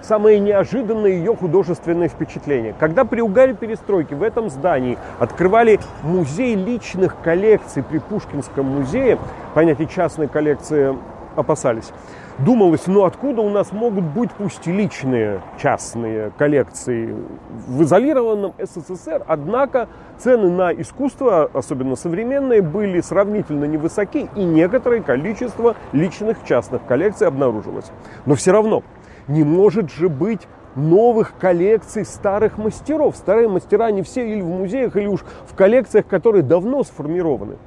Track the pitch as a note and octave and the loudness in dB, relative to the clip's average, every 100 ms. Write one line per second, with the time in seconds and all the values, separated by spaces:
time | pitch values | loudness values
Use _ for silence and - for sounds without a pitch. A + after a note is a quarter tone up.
0 | - G#3+ G#3+ G#3 G3+ G3+ F#3+ G#3+ A3 A3 | 0 2 6 6 4 2 2 -2 -2 0
1 | G#3 F#3 E3 A3+ F3 E3 F#3 E3+ E3 E3+ | 2 2 0 -2 2 2 2 -4 -2 0
2 | E3+ - - - C#3+ C#3 A2 G2+ D#3 E3 | 0 -2 -10 -8 -2 -2 -2 -2 0 2
3 | B3+ A3+ A#3 F#3+ C4 A#3 A3+ A3 - F#3+ | 0 0 0 4 4 2 -6 -8 -2 -2
4 | D3+ C#3+ G#3 A3 A3 C3+ E3 D3 B2+ A2+ | 0 -2 -2 -2 -6 -4 0 0 -2 -4
5 | - - B2 - F3+ A3 A#3 G#3 - - | -10 -4 -4 0 2 4 6 4 2 -8
6 | D3 F#3 D3+ D#3 B3+ G#3+ F#3 A#3+ - F3+ | -2 0 0 -2 -2 0 -2 -6 -6 -2
7 | F#3 - E3 E3+ G#3+ G#3+ - - B2+ D3+ | -2 0 -2 2 4 4 2 -8 -4 -6
8 | - G#3 - D3 B2+ - C3+ C#3 C3 G#3 | -4 -8 -6 -8 -6 -4 -2 -2 -2 0
9 | C4 D#3+ - - - - E3 C#3 D#3+ - | 2 2 -2 -14 -4 2 4 4 -2 -2
10 | E3+ - D3 D#3 D3+ C#3 - D#3 C3+ C3+ | -2 -2 -4 0 0 -2 0 0 2 0
11 | - - - - B2 D#3 C#3 A2+ - - | -10 -18 -10 -6 -2 0 0 -2 -6 -18
12 | - - - - C#3+ B3 F#3+ D#3 - G3 | -20 -20 -18 -2 2 4 4 4 2 4
13 | F#3 - C4+ A#3 G#3 G#3 F#3 G3 A#3+ G3 | 2 0 -4 0 0 0 -2 -2 -2 -2
14 | E3+ D3 A#3+ - G3+ - E3 F#3 G3+ - | -2 -2 -4 -4 -8 -6 -4 -2 -2 -4
15 | C3 B2+ G#2+ G2 - - C#3+ A#2+ - A#2 | -2 0 0 -4 -10 -4 -2 -2 -4 -8
16 | A#2 A2 G#2+ - D3 D3 A#2+ - - A#2 | -6 -6 -6 -2 0 2 0 -6 -6 -4
17 | A2+ G#2+ - - - A2+ - B2+ D#3 F3 | -4 -8 -12 -16 -16 -16 -8 0 4 4
18 | C4 C#4+ A#3 G#3 G3 - F#3+ - D3+ F#3 | 4 0 0 -2 -4 -8 -12 -12 -12 -14
19 | - D#4+ - D#3+ C#3+ A#3 C#4 C4 A3+ - | -8 -8 -4 -4 -2 -2 0 -2 -4 -10
20 | - - A#3 B3 F#3+ F3+ F3+ D#3+ D#3 - | -20 -6 2 4 4 2 0 0 -6 -4
21 | C4+ - C4 F3+ D3 C#3 B2 C#3 C3 B2+ | -4 0 2 2 2 -2 -4 -4 -4 -4
22 | F3 E3+ A#3 C#4 C4+ A3+ F3 E3+ G#3 F3 | -4 -4 -2 -2 2 2 2 -2 -2 -2
23 | - F#3 G3+ G#3 D3+ D3 D3 D#3 D#3 - | 0 0 0 -2 -4 -4 -2 -2 -4 -4
24 | G3+ D4+ A3 F#3+ F#3 D#3+ F3+ B3 B3 A#3 | -4 -4 -6 -4 2 4 4 2 0 -2
25 | E3 B2+ E3 A3+ B3 G3 A#3 A3 - C3+ | 0 -2 -2 -6 -6 0 0 0 -4 0
26 | D#3+ - G#3 A3+ - C3 - B2 - B2 | 0 -2 -4 -4 0 0 0 -8 -2 0
27 | F#3+ G3 F#3+ C3+ C3+ G#2+ F#2+ G2 - - | 0 0 0 2 0 0 -6 -12 -12 -18
28 | - - - C#3 - G3+ G#3+ F3 - - | -20 -10 0 2 4 4 4 0 -4 -20
29 | - - - D3+ D3 E3+ G3+ F3 F3 - | -20 -20 -4 2 4 6 4 4 -4 -2
30 | F3+ C3+ F#3 A3+ - - - B2+ D3+ F3 | -2 0 -2 -4 -8 -20 -16 -4 4 4
31 | A#3+ A3+ - - F#3 F3 F#3 A3 - A3 | 6 2 0 0 0 2 2 2 0 -8
32 | F#3+ - G#3 G3 A3 - G#3+ - - D4+ | -8 -4 -2 0 0 -2 -6 -6 -6 0
33 | C#4 - - G#3+ A#3 F3+ - - A3+ G3+ | 0 -2 0 2 2 0 0 0 2 -2
34 | F3+ C4 A#3+ G#3+ F3 F#3 F#3+ B3 A#3+ F#3+ | -4 -6 -4 -4 -6 -4 -4 -2 -2 -2
35 | G#3 F#3+ - - - - F#3+ B3 A#3 A3 | -2 -4 -6 -20 -20 2 4 4 2 0
36 | - F#3+ A#3 G#3 C3 E3 G3 C#4 A#3 - | 2 0 2 2 4 2 2 -4 -4 -6
37 | C#3+ F3 E3 B2+ G2+ G2 | -6 -2 -2 -2 -6 -14